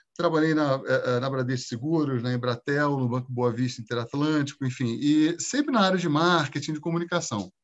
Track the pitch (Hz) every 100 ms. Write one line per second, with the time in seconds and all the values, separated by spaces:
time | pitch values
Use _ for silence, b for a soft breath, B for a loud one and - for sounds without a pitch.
0 | B - 170 156 160 156 143 135 107 131
1 | 127 123 135 131 127 127 - 117 147 160
2 | 143 123 123 123 123 117 - 143 147 143
3 | 123 127 127 123 123 117 127 123 107 120
4 | 117 143 151 151 143 - 131 127 120 117
5 | 147 151 156 170 - 269 294 240 190 185
6 | 170 151 175 170 143 147 147 151 170 165
7 | 170 175 - 104 90 _